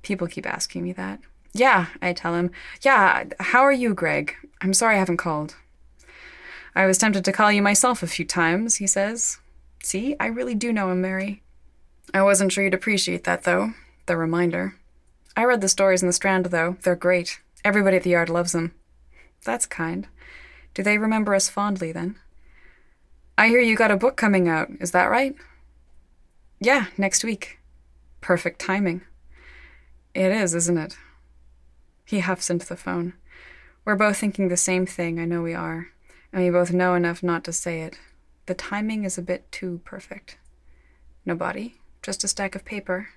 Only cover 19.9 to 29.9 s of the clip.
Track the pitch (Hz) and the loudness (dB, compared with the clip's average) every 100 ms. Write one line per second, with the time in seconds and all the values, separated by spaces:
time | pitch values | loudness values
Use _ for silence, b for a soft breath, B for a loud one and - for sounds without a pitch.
19.9 | 180 202 B B B B B B - 196 | -6 -10 B B B B B B -4 0
20.9 | 208 220 220 208 196 196 - 208 196 165 | 0 2 0 2 0 0 -2 -2 -2 -6
21.9 | 170 170 214 - - b b b b b | -6 -8 -8 -20 -20 b b b b b
22.9 | b b - _ - 220 233 233 214 220 | b b -20 _ 2 4 6 4 4 2
23.9 | 196 233 262 220 196 175 160 - - 175 | 4 0 2 2 4 2 0 -2 -6 0
24.9 | 180 180 226 269 277 b b b _ _ | 2 4 2 0 -4 b b b _ _
25.9 | - _ _ _ _ _ _ 220 277 208 | -20 _ _ _ _ _ _ 2 2 0
26.9 | - 196 - 226 208 - - _ - _ | -2 0 0 -2 -6 -8 -18 _ -20 _
27.9 | _ _ - - 180 175 - - 196 190 | _ _ -18 0 0 0 -6 -4 0 0
28.9 | 175 - - - b b b b b b | -2 -10 -20 -20 b b b b b b